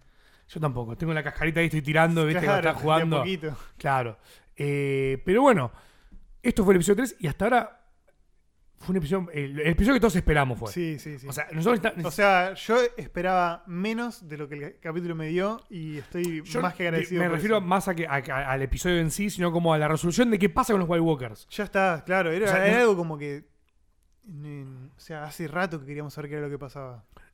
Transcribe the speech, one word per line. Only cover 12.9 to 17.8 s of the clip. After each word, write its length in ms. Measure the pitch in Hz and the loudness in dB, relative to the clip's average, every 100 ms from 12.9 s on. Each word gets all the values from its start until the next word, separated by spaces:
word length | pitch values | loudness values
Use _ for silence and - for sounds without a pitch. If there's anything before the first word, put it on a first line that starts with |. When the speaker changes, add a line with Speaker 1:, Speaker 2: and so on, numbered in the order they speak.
| - | -2
Speaker 2:
esperaba 680 | 147 175 180 185 175 170 - | -10 -4 0 2 2 -2 -8
menos 580 | 175 202 226 240 - 165 | -6 -4 -4 -6 -10 -14
de 80 | 147 | -12
lo 100 | 143 | -10
que 80 | 147 | -10
el 240 | 143 - | -12 -12
capítulo 360 | 170 165 175 165 | -8 -6 -6 -6
me 120 | 156 | -2
dio 340 | 175 202 226 - | 0 0 -4 -10
y 280 | 180 156 151 | -12 -10 -12
estoy 440 | - 180 175 160 170 | -10 -4 -4 -4 -6
Speaker 1:
Yo 160 | 220 | -4
Speaker 2:
más 140 | 180 170 | -2 -2
que 80 | |
Speaker 1:
di-, 40 | 175 | -2
Speaker 2:
agradecido 340 | 160 - 180 | -2 -2 -2
Speaker 1:
me 40 | 175 | 0
Speaker 2:
por 80 | 165 | 0
Speaker 1:
refiero 220 | 208 214 | 0 0
Speaker 2:
eso. 80 | 180 | 2
Speaker 1:
más 220 | 190 | 0